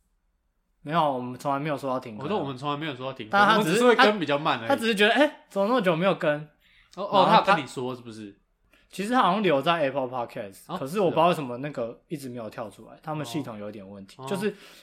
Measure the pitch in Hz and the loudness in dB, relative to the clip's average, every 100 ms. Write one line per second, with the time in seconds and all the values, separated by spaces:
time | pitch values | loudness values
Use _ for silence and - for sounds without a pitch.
0 | _ _ _ _ _ _ _ _ 143 165 | _ _ _ _ _ _ _ _ -4 0
1 | 151 127 123 120 143 139 156 139 135 127 | 0 0 -6 -6 -4 -2 -2 -4 -4 -4
2 | 127 107 147 208 139 127 143 143 160 127 | -6 -10 -4 -4 -4 -6 -6 -4 -6 -8
3 | 131 131 110 196 202 220 160 208 247 220 | -10 -10 0 4 4 4 4 4 6 6
4 | 208 208 143 143 156 127 113 135 226 202 | 6 4 0 0 0 0 0 0 0 4
5 | 208 226 294 - _ 196 202 254 180 160 | 4 4 2 0 _ -2 0 2 2 2
6 | 190 156 160 147 151 _ _ _ _ - | 2 2 0 -2 -4 _ _ _ _ -10
7 | 202 196 180 214 190 196 127 - 127 120 | 0 4 6 6 6 2 0 -6 -6 -6
8 | 117 110 104 - _ _ _ _ _ - | -12 -14 -14 -16 _ _ _ _ _ -8
9 | 202 254 196 196 196 139 147 170 139 139 | -2 2 2 2 2 2 2 0 0 -2
10 | 127 127 117 127 101 95 - 92 135 202 | -4 -4 -6 -8 -12 -14 -12 -8 -6 0
11 | 180 156 170 165 131 123 147 143 117 123 | 2 4 4 2 -4 -8 -8 -6 -8 -8
12 | - 151 131 120 110 131 107 - 113 - | -12 -12 -10 -10 -10 -10 -12 -14 -20 -16
13 | 160 156 139 165 123 107 104 104 95 101 | -10 -8 -6 -6 -6 -10 -12 -12 -14 -16
14 | 98 - 131 190 208 196 - - | -18 -12 -8 -4 -4 -6 -14 -20